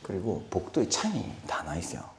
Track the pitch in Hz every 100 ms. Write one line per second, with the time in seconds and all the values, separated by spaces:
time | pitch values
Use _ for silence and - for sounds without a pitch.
0 | - 95 110 80 - 95 - - - -
1 | 220 190 - - - - 76 78 - 67
2 | -